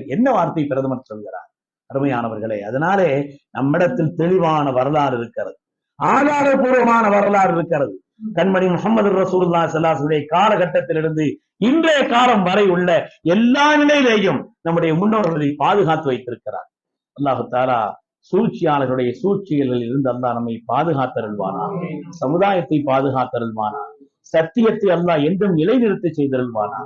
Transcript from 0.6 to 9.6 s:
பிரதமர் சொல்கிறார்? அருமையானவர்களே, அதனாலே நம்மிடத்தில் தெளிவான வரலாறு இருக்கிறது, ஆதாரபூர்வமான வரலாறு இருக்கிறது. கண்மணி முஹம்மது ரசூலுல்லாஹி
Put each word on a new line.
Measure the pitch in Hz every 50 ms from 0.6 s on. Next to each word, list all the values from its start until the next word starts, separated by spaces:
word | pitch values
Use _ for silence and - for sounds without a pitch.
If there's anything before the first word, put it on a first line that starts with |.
| 143
பிரதமர் | 143 127 135 135 131 127 - - -
சொல்கிறார்? | 107 107 104 - 92 87 - _ _ _ _ _ _ _ _ -
அருமையானவர்களே, | 127 135 143 139 127 117 117 113 110 104 110 110 110 101 101
அதனாலே | 107 123 139 165 180 202 196 180 151 135 143 143 143 - - _ _
நம்மிடத்தில் | - 123 135 139 147 180 - 254 254 180 160 - -
தெளிவான | 156 160 175 190 175 165 160 156 151 143 139
வரலாறு | 123 127 127 143 156 147 143 135 123
இருக்கிறது, | 117 120 120 - 107 101 - - _ _ _ _ _ _ _ _ -
ஆதாரபூர்வமான | 147 175 233 269 285 294 294 285 285 277 269 - 247 254 262 247 233 233 233 226 220 202
வரலாறு | 202 202 196 202 202 196 190 175 170
இருக்கிறது. | 170 160 - 165 143 135 104 92 - _ _ _ - 220 214
கண்மணி | 165 165 175 196 190 180 185 185
முஹம்மது | 175 - 180 214 226 220 202 202 185
ரசூலுல்லாஹி | 190 180 180 180 185 180 170 170 170